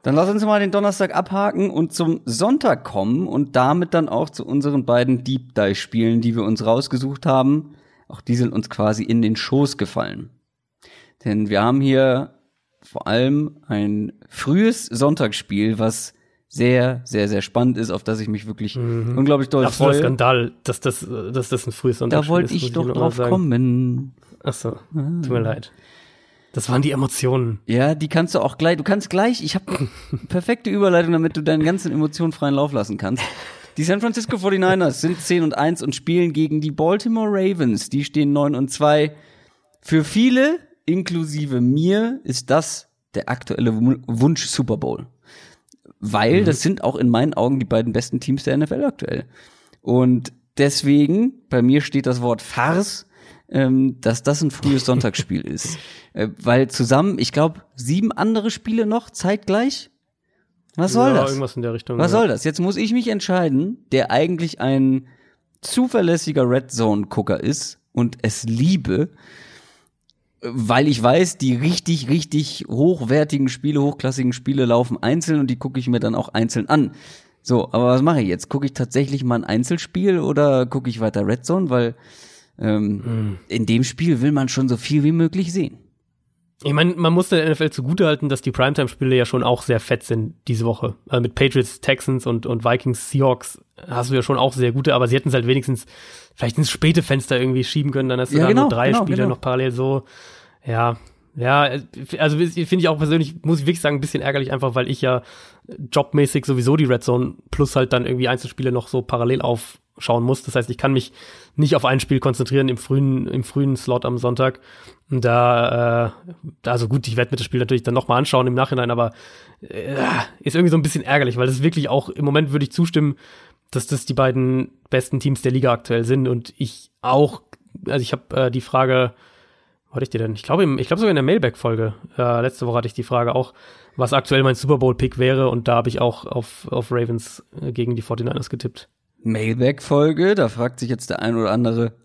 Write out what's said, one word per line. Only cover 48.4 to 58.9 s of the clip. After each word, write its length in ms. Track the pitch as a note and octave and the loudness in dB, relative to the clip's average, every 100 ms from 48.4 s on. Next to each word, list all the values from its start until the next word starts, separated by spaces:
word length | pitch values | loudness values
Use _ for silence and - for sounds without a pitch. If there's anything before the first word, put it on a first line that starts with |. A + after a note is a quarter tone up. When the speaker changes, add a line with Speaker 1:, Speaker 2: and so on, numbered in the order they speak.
Speaker 1:
der 100 | - | 0
N 80 | C3+ | 0
F 80 | D3+ | 0
L 120 | B3+ | 0
aktuell. 420 | C#4+ - - - - - - _ _ _ | -2 -4 -8 -8 -8 -20 -20 _ _ _
Und 520 | - B2 B2+ B2 - _ _ - | 0 2 4 2 -2 _ _ 0
deswegen, 800 | C#3+ C#3+ C#3 C#3+ D3 F#3 B3 - _ | 0 2 2 4 4 2 0 -4 _
bei 140 | B2+ | 2
mir 180 | A#2+ C#3+ | 4 4
steht 260 | - C#3 C3 | 2 -2 0
das 140 | B2 | -2
Wort 220 | A#2+ A2+ | -2 -2
Farce, 640 | - - B2+ E3+ G#3 - - _ - - _ | -4 -2 0 0 -2 -8 -16 _ -20 -20 _
ähm, 520 | C3 C3 C3 C3+ B2 | 0 2 2 0 0
dass 220 | A#2 A#2 | -2 0
das 180 | - D3 | 0 0
ein 80 | D#3 | -2
frühes 340 | - C#3+ C3+ B2+ | 0 0 0 2
Sonntagsspiel 540 | B2 A2+ - - F2+ | 0 0 -4 -4 -6
Speaker 2:
<laughs> 60 | - | -4
Speaker 1:
ist. 320 | C#2+ E3 D#3+ - - - | -8 -8 -12 -16 -20 -14
Äh, 140 | - G#2+ - | -6 -6 -2
weil 260 | - B2 C3+ | 2 2 2
zusammen, 500 | - A#2+ C3+ F#3+ F#3 | 0 2 4 2 -2
ich 100 | A#2 | -2
glaub, 320 | D3 D#3+ - _ C3 | 0 0 -2 _ -10
sieben 340 | B2 F3 G#3+ | -2 0 0
andere 380 | - G3+ A3 G#3+ | 0 0 0 -2
Spiele 360 | - - A3+ | -6 -4 -2
noch 220 | G#3+ | 0